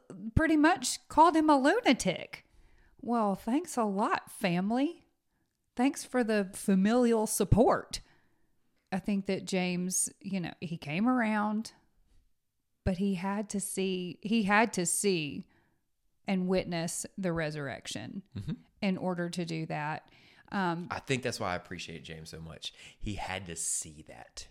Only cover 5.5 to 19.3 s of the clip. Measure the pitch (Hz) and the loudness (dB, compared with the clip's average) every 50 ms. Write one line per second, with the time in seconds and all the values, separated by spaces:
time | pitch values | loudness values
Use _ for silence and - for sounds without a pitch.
5.5 | _ _ _ _ _ - 247 285 320 - - - - 254 240 214 220 208 202 190 | _ _ _ _ _ 2 2 2 2 0 -6 -2 0 0 2 2 2 0 0 -2
6.5 | 196 - - - 196 190 190 208 233 247 247 233 226 220 214 226 - - 208 - | -6 -4 0 2 4 4 4 4 4 4 4 4 4 2 2 0 0 0 2 4
7.5 | - 196 254 370 - 113 - - - - - _ _ _ _ _ _ _ _ _ | 6 6 6 6 4 2 -2 -6 -12 -12 -12 _ _ _ _ _ _ _ _ _
8.5 | _ _ _ _ _ _ _ _ - 190 - - 202 196 190 - 190 - 185 185 | _ _ _ _ _ _ _ _ -6 -4 -2 -2 -2 0 0 -2 -2 -4 -2 -2
9.5 | 196 185 180 180 180 180 180 185 185 - - - - _ - 202 196 190 165 - | -2 0 0 0 -2 -2 -2 -2 -2 -2 -4 -4 -6 _ -8 -6 -4 -4 -4 -6
10.5 | - - - 151 170 165 - 147 147 175 214 247 254 254 226 214 214 214 208 214 | -8 -10 -8 -8 -8 -8 -6 -6 -2 0 2 2 2 2 2 0 0 0 0 -2
11.5 | 214 214 220 - - _ _ _ _ _ _ _ _ _ _ _ _ _ _ _ | -2 -4 -6 -8 -12 _ _ _ _ _ _ _ _ _ _ _ _ _ _ _
12.5 | _ _ _ _ _ _ _ 196 185 170 202 202 196 170 180 196 202 196 185 202 | _ _ _ _ _ _ _ -4 -2 -2 -2 -2 -2 -2 -4 -4 -4 -6 -6 -6
13.5 | - 202 185 - - - 190 190 185 180 180 180 - - - 196 220 233 208 190 | -6 -6 -6 -6 -6 -4 -4 -4 -4 -6 -6 -10 -12 -10 -4 0 0 0 2 4
14.5 | 208 208 233 214 - 190 180 175 - - - 202 185 170 151 143 90 - - - | 4 4 4 4 2 -2 -2 0 -2 0 0 2 2 0 -2 -4 -6 -10 -12 -14
15.5 | _ _ _ _ _ _ _ _ _ _ _ _ _ _ _ - 190 185 180 180 | _ _ _ _ _ _ _ _ _ _ _ _ _ _ _ -2 -2 0 0 2
16.5 | 185 185 - - 175 165 165 170 - - - - - - 185 180 165 165 160 151 | 0 0 0 -2 -4 -4 -4 -4 -6 -8 -8 -10 -8 -4 -4 -2 -2 -2 -4 -4
17.5 | 151 151 143 135 104 - - - - - - - - 202 - _ - 98 98 - | -6 -6 -8 -8 -8 -10 -10 -10 -10 -10 -10 -10 -12 -12 -14 _ -12 -10 -8 -8
18.5 | 202 - - _ _ _ - 196 185 - - 185 180 170 175 175 | -8 -8 -10 _ _ _ -2 -2 -2 -2 -2 -4 -4 -4 -4 -4